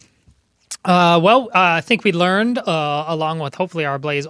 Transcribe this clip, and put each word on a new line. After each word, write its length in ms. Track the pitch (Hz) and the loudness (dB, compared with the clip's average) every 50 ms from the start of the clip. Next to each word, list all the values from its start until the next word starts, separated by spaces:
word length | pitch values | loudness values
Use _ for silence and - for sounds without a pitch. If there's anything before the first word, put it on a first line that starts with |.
| _ _ _ _ _ _ _ _ _ _ _ _ _ - - - - | _ _ _ _ _ _ _ _ _ _ _ _ _ -20 -18 -6 0
Uh, 360 | 185 180 180 175 170 170 170 165 | 2 4 4 4 4 4 4 4
well, 200 | 196 233 269 247 214 | 4 4 4 2 0
uh, 300 | - 185 190 175 165 165 | 0 2 2 2 0 0
I 20 | |
think 220 | - - 233 170 - | -2 -2 -2 0 0
we 80 | 208 | 0
learned, 460 | 170 170 180 180 190 202 226 240 247 | 0 2 0 2 2 0 0 0 -2
uh, 480 | 254 - 202 165 156 147 147 147 147 156 | -4 -2 -2 -2 -2 -2 -2 -4 -4 -4
along 320 | 160 165 156 156 156 160 160 | -4 -4 -4 -2 -4 -4 -4
with 160 | 151 135 - | -6 -6 -4
hopefully 300 | - 185 175 - 165 151 | -6 -6 -6 -4 -6 -4
our 140 | 143 139 139 | -4 -4 -6
Blaze 280 | 139 151 143 143 143 | -4 -4 -4 -4 -6